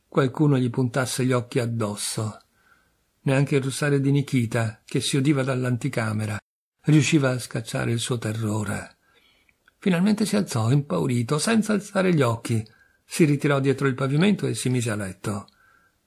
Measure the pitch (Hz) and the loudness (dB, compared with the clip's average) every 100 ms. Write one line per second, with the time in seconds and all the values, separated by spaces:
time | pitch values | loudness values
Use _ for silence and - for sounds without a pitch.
0 | _ 165 131 135 147 131 127 127 127 135 | _ 0 0 2 2 2 0 0 -2 -2
1 | 127 - 127 123 117 135 117 117 107 104 | -2 -2 0 0 0 -2 -2 -2 -4 -4
2 | - - 110 - _ _ _ _ _ _ | -6 -4 -6 -8 _ _ _ _ _ _
3 | _ _ 139 135 139 143 131 - 143 143 | _ _ 0 0 2 0 -2 -4 0 2
4 | 139 143 143 131 117 120 113 - - 143 | 2 2 2 0 0 0 -2 -6 -6 -4
5 | - 143 135 139 131 127 127 123 143 120 | -2 0 2 0 0 -2 -2 -2 -2 -4
6 | 110 107 107 104 - _ _ _ - 151 | -2 -2 -4 -6 -12 _ _ _ 4 4
7 | 135 156 135 127 - 123 113 131 123 117 | 6 2 2 -2 -6 -8 -6 -4 -2 -2
8 | - 123 110 110 110 110 101 101 - _ | -2 -4 -4 -4 -2 -2 -4 -6 -10 _
9 | _ _ _ _ _ _ _ _ 202 170 | _ _ _ _ _ _ _ _ 0 2
10 | 202 208 208 208 175 117 113 143 143 180 | 2 2 0 0 0 0 2 2 0 -2
11 | 143 120 117 151 220 226 214 208 - 196 | 0 0 0 0 2 0 2 -2 -2 -2
12 | 185 165 120 113 - 113 110 _ _ _ | 2 2 2 0 -2 -2 -4 _ _ _
13 | - - 151 143 151 139 135 131 139 127 | -6 2 2 4 2 2 2 2 0 0
14 | 135 143 196 196 131 117 131 127 117 104 | 0 2 2 2 -2 -2 -2 0 -2 -4
15 | 95 - 110 101 - _ _ _ _ _ | -6 -8 -6 -6 -8 _ _ _ _ _